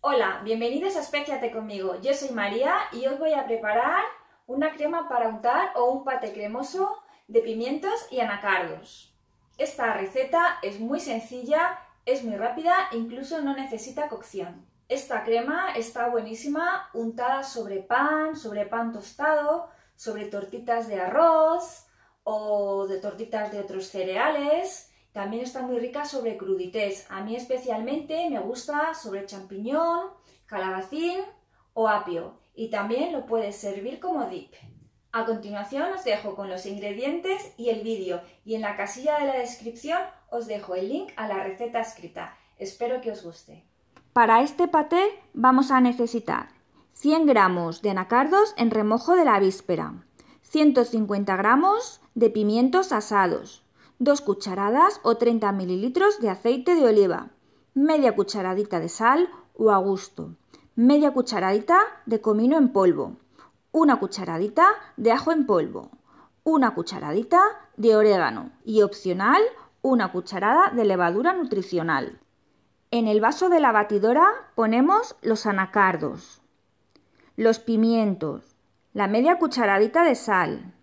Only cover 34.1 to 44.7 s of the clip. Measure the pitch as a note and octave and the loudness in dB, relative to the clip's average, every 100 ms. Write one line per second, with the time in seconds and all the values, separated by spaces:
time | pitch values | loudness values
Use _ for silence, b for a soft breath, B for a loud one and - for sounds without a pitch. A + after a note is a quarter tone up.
34.1 | E4 F3+ F#3 - _ - - _ _ _ | -6 -6 -10 -16 _ -20 -20 _ _ _
35.1 | A3+ A3+ G#3+ G#3 G3+ G#3 C4+ F4 F#4+ - | -6 -4 -6 -8 -12 -8 -6 -6 -6 -4
36.1 | G#3 G#3 G3 G3 F#3 G3 G3+ G#3 G3+ C4+ | -4 -6 -10 -10 -10 -10 -10 -10 -6 -6
37.1 | E4+ F#4+ G4 - - A#3 G#3+ A3 G#3+ F3+ | -6 -4 -6 -8 -6 -4 -4 -4 -6 -6
38.1 | F3 b b G#3+ A3 G#3 G#3 G3+ B3 D4 | -8 b b -8 -6 -6 -6 -8 -4 -2
39.1 | D4 C#4 B3+ A#3 - A3 A#3 D4 F4 F#4 | 0 -2 -4 -6 -10 -14 -12 -6 -4 -6
40.1 | - _ A#3+ A3+ G#3 F#3+ F#3 G3 D4+ F#4+ | -14 _ -10 -8 -10 -6 -6 -4 -6 -8
41.1 | - G#3+ F#3+ G3 F#3+ A#3 A#3 A3+ - F3 | -10 -6 -6 -6 -8 -6 -6 -6 -10 -16
42.1 | - E3 b b _ F#3+ - A#3+ B3 A3+ | -14 -16 b b _ -14 -8 -6 -4 -6
43.1 | G3+ E3+ - - - _ _ _ _ _ | -10 -16 -20 -20 -20 _ _ _ _ _
44.1 | B3 A3+ A3+ C#4 - F4 | 2 6 6 4 0 2